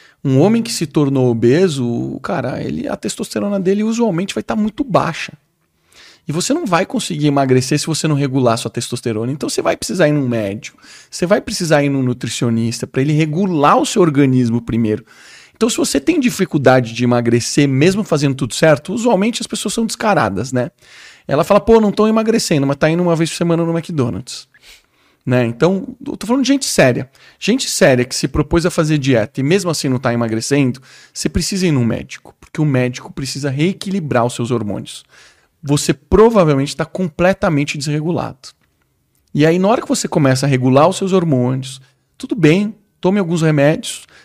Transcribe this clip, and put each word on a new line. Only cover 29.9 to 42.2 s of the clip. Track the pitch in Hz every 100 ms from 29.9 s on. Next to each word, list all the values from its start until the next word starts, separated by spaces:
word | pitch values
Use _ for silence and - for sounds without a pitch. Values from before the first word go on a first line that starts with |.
| 127
tá | 127
emagrecendo, | 120 117 113 - 143 131 - - - -
você | - 180
precisa | 185 165 190 180
ir |
num | 139 117
médico, | - - - - -
porque | - -
o | 151
médico | 127 123 127 -
precisa | - 131 139 139
reequilibrar | 131 175 - 202 190 147 120 120
os |
seus | - 120
hormônios, | 120 104 98 - - - - - _ _ _
você | 143 143 -
provavelmente | 160 - 185 226 220 160 139 143 -
tá | 156
completamente | - 185 - 180 196 196 143 147 156
desregulado. | 147 147 156 156 - - - - _ _ _ _ _ _ _
E | 143 156
aí, | 175
na | 190
hora | 240
que | -
você | 277 -
começa | 175 135 131 139
a |
regular | 131 127 131 165
os | 185
seus | 196
hormônios, | 190 170 127 123 131 131 - _ _ _
tudo | -